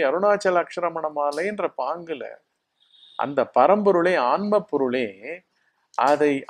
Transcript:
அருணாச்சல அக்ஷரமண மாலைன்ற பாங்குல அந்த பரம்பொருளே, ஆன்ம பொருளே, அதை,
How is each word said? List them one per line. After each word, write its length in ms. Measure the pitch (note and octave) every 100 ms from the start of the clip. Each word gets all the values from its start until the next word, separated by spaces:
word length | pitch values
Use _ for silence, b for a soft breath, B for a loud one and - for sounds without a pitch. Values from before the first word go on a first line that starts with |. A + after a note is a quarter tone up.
அருணாச்சல 560 | C#3 E3 G#3 G3+ G3 F3
அக்ஷரமண 440 | D#3+ F3+ E3+ E3 D#3
மாலைன்ற 540 | D3 D3 D3 G3 G#3 F3 -
பாங்குல 480 | C3 E3+ E3 C#3 A2 A2+ _ _ _ _ _ _ - -
அந்த 220 | B2 C#3 A#2
பரம்பொருளே, 580 | B2 C#3+ G#3 G3+ F3 F3 E3+ B2
ஆன்ம 280 | D#3+ G#3 G#3
பொருளே, 480 | - D3 B2+ B2+ A2 F#2+ B2 F3 _ _ _ _ _ -
அதை, 340 | C3 D3 D3 C#3